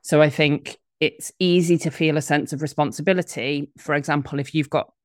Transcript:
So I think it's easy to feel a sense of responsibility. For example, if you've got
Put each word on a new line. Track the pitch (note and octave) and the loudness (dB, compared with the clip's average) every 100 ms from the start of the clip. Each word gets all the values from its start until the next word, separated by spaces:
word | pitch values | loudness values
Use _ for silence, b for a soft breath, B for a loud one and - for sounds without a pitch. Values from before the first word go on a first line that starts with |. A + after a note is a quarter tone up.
So | - D3+ | 0 4
I | D3+ | 4
think | C3+ D3+ D3+ - - _ _ | 4 2 0 -4 -16 _ _
it's | D#3 - - - | -2 -2 -12 -2
easy | F#3 F3 E3+ E3+ | 2 4 4 2
to | D#3+ | 0
feel | - D#3+ D3+ | -2 0 0
a | |
sense | C#3+ D3 - | 0 -2 -2
of | C#3+ | -6
responsibility. | D3+ - D3 - D3+ F#3 F3 - A#2+ C#3+ C#3+ _ | -4 -2 -2 -2 -2 0 -2 -6 -4 -4 -6 _
For | - D3 | -4 -2
example, | C#3+ D3 C3 C#3 | 0 -2 -2 -6
if | C3+ | -4
you've | D#3 D3 | -2 -2
got | D#3 - _ | -2 -4 _